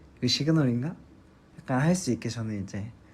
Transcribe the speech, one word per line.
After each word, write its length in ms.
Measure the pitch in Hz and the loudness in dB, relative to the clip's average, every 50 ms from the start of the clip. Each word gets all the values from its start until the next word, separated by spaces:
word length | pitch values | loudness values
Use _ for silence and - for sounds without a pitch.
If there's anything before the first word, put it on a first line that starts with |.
| - - - - | -20 -20 -8 -4
이거 80 | - | 0
시그널인가?" 680 | 123 - - 143 156 160 160 143 127 120 120 123 160 190 - - - - - - - - - - - - - | 0 0 2 2 2 4 4 4 4 2 0 -2 -4 -6 -10 -14 -20 -20 -20 -20 -20 -20 -20 -20 -20 -20 -16
약간 200 | - - 131 127 | -6 -2 0 2
할 140 | 139 165 180 | 4 4 2
수 160 | 180 - 131 117 | 2 2 0 -2
있게 160 | 110 - 120 | -2 -2 -4
저는 360 | 110 117 113 110 107 101 95 | -6 -4 -6 -4 -4 -6 -6
이제 280 | 98 - 104 101 120 - - - - | -6 -6 -8 -8 -8 -12 -16 -20 -20